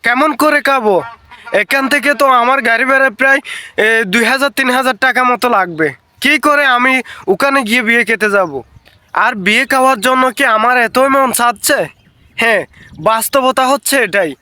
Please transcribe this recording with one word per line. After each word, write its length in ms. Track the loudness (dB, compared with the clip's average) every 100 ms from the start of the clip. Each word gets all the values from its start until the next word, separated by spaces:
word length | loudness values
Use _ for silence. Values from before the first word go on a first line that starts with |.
কেমন 260 | -2 0 0 0
করে 180 | 0 0 0
খাবো? 280 | 0 2 0 -2 -18 _ -20 -4 -4
এখান 220 | -2 -2 0
থেকে 180 | 0 0 0
তো 60 | 2 2
আমার 160 | 2 0 0
গাড়ি 160 | 0 0
ভাড়া 180 | 0 0 0
প্রায়, 200 | 0 0 -2 -16 -12 -2
এ, 20 | 0 0 0
দুই 120 | 0 0
হাজার 200 | 0 -2 -2
তিন 100 | -2 0
হাজার 200 | -2 0
টাকা 160 | 0 0 0
মতো 180 | 0 0 0
লাগবে। 320 | 0 -2 -4 -4 _ _
কি 120 | 0 0 2
করে 180 | 2 2 2
আমি 180 | 0 -2 -4 -12 -4
ওখানে 260 | 0 0 0 0
গিয়ে 140 | -2 2
বিয়ে 140 | 0 0
খেতে 200 | -2 0 0
যাব? 160 | -2 -6 -12 -20 _ _ _ -2
আর 80 | -2 -2
বিয়ে 200 | 0 0 0
খাওয়ার 260 | 2 2 2 0
জন্য 180 | 2 0 0
কি 80 | 0 2
আমার 200 | 2 2 2
এতই 220 | 2 2
মন 140 | 2 0 0
চাচ্ছে? 400 | -2 -2 -2 -2 -2 _ _ _ _ -4
হ্যাঁ, 240 | 0 0 -2 -14 -20 -4 0
বাস্তবতা 560 | 0 0 0 0 0 0
হচ্ছে 260 | 0 0 -2 0
এটাই 240 | 0 -2 -6